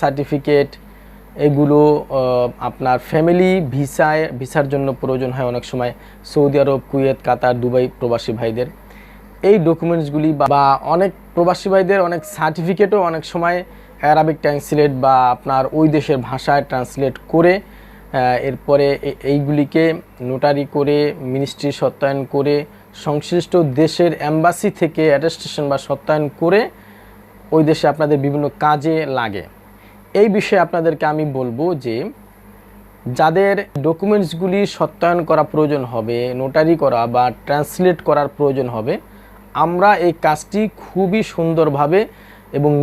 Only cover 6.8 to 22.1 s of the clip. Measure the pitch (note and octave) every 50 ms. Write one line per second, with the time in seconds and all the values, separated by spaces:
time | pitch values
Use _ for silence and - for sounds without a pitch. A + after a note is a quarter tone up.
6.8 | - - - C#3 C3+ C3+ C3 - - C#3 B2 A#2+ - B2+ B2 A#2+ A#2+ B2 B2 B2+
7.8 | B2+ B2+ - - C3+ A#2 A#2 A#2 - - A#2 A2 A#2 A2+ A2+ A#2 B2+ - - -
8.8 | - - - - - - - - - - - - - F#3+ G#3 G#3 D#3 E3 E3 D#3+
9.8 | E3 E3+ E3+ E3 D#3 C#3+ C#3+ D3+ D3+ D#3 D#3 C#3 C#3+ C3+ C#3 C#3+ C#3+ C#3 C3+ C3+
10.8 | - C#3 D#3 F3 G3 G3 F#3 - - - - F3 E3+ F3+ F3 E3+ - G3 F#3+ F#3+
11.8 | F#3+ F3 G3+ G3 F3+ E3+ F3 E3 - - - - D#3+ D#3 D#3 - D#3+ F3 F#3+ E3+
12.8 | G#3 F#3+ G#3+ G#3 F3+ E3+ D#3+ D#3+ D3+ - - F3 E3+ E3+ F3 F3 - - - -
13.8 | - - - - - D3 D3+ D#3 D#3 D#3+ D#3 - - D3 D3 C#3+ C#3 - D3+ D3+
14.8 | D3 D3 C3+ B2+ C3 C3 C3+ B2+ B2+ B2 B2 B2 - - C3+ C3 C3 C3 - D#3
15.8 | D#3+ D#3 D3+ D3+ C3 - D3 C3 A#2+ A#2 C3+ C3 - - C#3+ C#3+ C3+ - C#3 B2+
16.8 | B2 - - C3+ C3+ C3 B2 - - - - E3 E3 F3 F#3 G3+ - - - -
17.8 | - - - - - - - C3+ B2+ B2+ B2 A#2+ B2 C#3 B2+ B2+ - - C#3+ C#3+
18.8 | C#3 C#3+ C#3 - - C#3 - - - C3+ C#3+ D3 C#3 C#3 D3+ D3 C#3+ C#3 - D#3+
19.8 | D#3+ E3 D#3+ F3 - - - - B2 B2 C3 C3 D3 D3 C#3+ C#3 C#3+ C#3 - D3
20.8 | C#3+ C#3+ D3 D3 D3 D3 - E3 C3+ B2+ B2+ C3+ C#3 C#3 - - - C#3+ C3+ -
21.8 | D3 B2+ - - D3 C#3